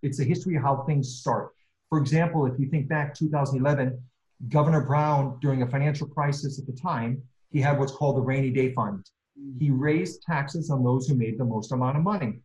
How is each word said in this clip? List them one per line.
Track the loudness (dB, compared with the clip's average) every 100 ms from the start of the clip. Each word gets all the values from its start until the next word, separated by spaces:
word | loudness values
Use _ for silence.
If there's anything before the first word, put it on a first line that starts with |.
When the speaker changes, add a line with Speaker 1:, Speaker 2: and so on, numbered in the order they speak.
Speaker 1:
it's | -4 0
the |
history | 0 0 0
of | 0
how | 2 0
things | 2 0 0 -4
start. | -2 -2 -4 _ _ _ -2
For | 0
example, | 4 4 2 2 0
if | 0
you | 0
think | 0 0
back | -2 -2
two | -2 0
thousand | 0 0 0
eleven, | 2 2 0 -4 -12 _ _ -12 0
Governor | 2 4 2
Brown, | 2 2 2 2 0 -2
during | 0 0
a | 0
financial | 0 0 0 -4
crisis | -2 -2 -2 -4 -6
at | -10
the |
time, | -6 -4 -2 -2 -4 -8 _ _
he | 0
had | 2 2
what's | 0
called | 0 0 2
the |
rainy | 0 0 0
day | 2 0
fund. | 0 -4 -4 -12 _ _ -18
Speaker 2:
Mm. | -12 -2
Speaker 1:
He | 2
raised | 2 2 2 -2 -8
taxes | -4 -4 -4 -4 -2
on | 0
those | 2 2 2
who |
made | 0 0 -2
the |
most | -2 -2 -4
amount | -2 0 0
of |
money. | 0 0 -4 -8